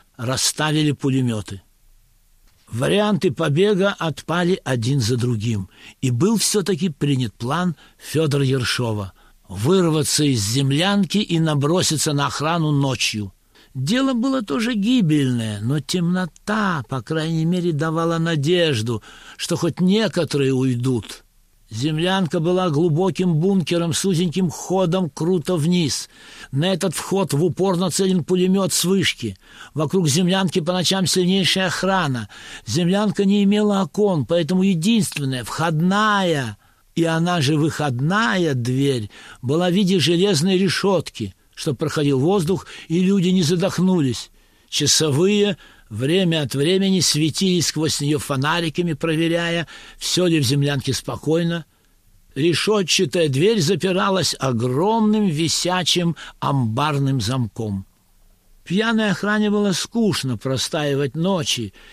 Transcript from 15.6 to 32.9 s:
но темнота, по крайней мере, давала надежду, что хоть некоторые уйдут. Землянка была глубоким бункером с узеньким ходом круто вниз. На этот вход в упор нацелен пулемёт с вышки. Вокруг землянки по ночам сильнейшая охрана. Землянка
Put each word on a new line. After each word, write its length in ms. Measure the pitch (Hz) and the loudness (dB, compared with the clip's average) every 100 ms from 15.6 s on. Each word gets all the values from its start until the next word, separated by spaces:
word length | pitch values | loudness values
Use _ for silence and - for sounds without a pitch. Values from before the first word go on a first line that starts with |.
но 180 | 113 147 | -2 -2
темнота, 1040 | - 185 170 180 180 - - 220 202 160 - | -2 -2 0 -2 -4 -8 -6 -2 -2 -2 -6
по 140 | 131 | -8
крайней 420 | - 160 160 160 165 | -4 -4 -2 0 0
мере, 260 | 180 175 | 0 0
давала 460 | 147 160 160 165 165 | 0 -2 0 0 0
надежду, 840 | 165 160 143 180 160 117 117 113 - - - - | 0 0 2 2 2 0 -2 -4 -8 -20 -20 -10
что 200 | - 165 | -4 -2
хоть 220 | 165 139 | -2 0
некоторые 760 | 180 208 202 175 151 143 135 | 2 2 2 0 -2 0 0
уйдут. 680 | 131 131 120 131 120 - - _ _ _ _ - | 2 0 0 0 -2 -4 -14 _ _ _ _ -14
Землянка 720 | 107 151 156 180 190 170 180 | -6 -2 0 0 0 0 0
была 320 | 160 180 185 | 0 0 2
глубоким 640 | 143 175 151 190 - 180 151 | 2 2 2 0 0 0 2
бункером 580 | 185 196 147 175 170 | 2 2 2 0 0
с 100 | - | 0
узеньким 460 | 196 165 180 180 180 | 0 0 0 0 -2
ходом 600 | - - 208 180 185 165 | -2 -2 0 2 0 -2
круто 440 | - 160 185 160 180 | -2 0 0 0 0
вниз. 540 | 156 180 143 - - - - - - | 2 2 2 -2 -10 -18 -20 -20 -6
На 220 | 135 180 | -2 0
этот 220 | 180 190 - | 0 -2 -4
вход 360 | - 196 170 | -2 -2 0
в 120 | 143 | 2
упор 340 | 175 147 190 175 | 0 0 0 0
нацелен 460 | 185 - 190 185 | 0 0 2 2
пулемёт 500 | - 180 185 196 185 | 2 2 4 2 2
с 120 | - 170 | 0 2
вышки. 520 | 196 135 - 110 95 - - - 139 | 2 0 -2 -6 -10 -16 -20 -10 -4
Вокруг 340 | 156 190 156 | 0 2 2
землянки 520 | 147 175 190 190 185 | 2 2 2 0 0
по 120 | 160 | 0
ночам 320 | 180 156 190 175 | 0 0 0 0
сильнейшая 640 | 185 180 196 170 190 185 | 2 2 2 2 0 0
охрана. 600 | - 185 190 151 123 107 - - - - | 0 0 0 0 -2 -6 -14 -18 -14 -4
Землянка 580 | 202 170 | 0 2